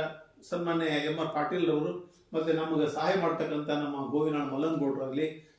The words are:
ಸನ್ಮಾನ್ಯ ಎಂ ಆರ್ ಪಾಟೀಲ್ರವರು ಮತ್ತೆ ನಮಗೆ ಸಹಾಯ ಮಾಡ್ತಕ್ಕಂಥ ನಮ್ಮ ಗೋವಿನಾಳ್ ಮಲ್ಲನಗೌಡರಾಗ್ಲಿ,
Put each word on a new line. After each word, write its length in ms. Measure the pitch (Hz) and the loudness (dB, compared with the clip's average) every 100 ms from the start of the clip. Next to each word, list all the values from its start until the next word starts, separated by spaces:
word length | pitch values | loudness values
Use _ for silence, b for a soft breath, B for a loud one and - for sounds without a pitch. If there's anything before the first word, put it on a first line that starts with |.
| 156 - - - - | -2 -6 -18 -20 -8
ಸನ್ಮಾನ್ಯ 380 | 175 170 165 160 | -4 0 0 2
ಎಂ 320 | 147 151 160 | 0 0 -2
ಆರ್ 160 | 156 | -2
ಪಾಟೀಲ್ರವರು 800 | 151 147 180 165 151 165 175 b b _ | -2 0 2 2 2 0 -4 b b _
ಮತ್ತೆ 180 | 160 165 | -2 2
ನಮಗೆ 420 | 160 160 156 147 | 2 2 2 2
ಸಹಾಯ 200 | 151 165 190 | 2 2 2
ಮಾಡ್ತಕ್ಕಂಥ 480 | 165 160 151 151 151 | 2 0 0 -2 0
ನಮ್ಮ 420 | 147 143 143 127 | 0 -2 -4 -2
ಗೋವಿನಾಳ್ 420 | 143 156 147 135 | 0 2 0 -2
ಮಲ್ಲನಗೌಡರಾಗ್ಲಿ, 1040 | 135 160 151 139 131 131 135 156 - - | 0 0 2 0 0 -2 -2 -2 -4 -16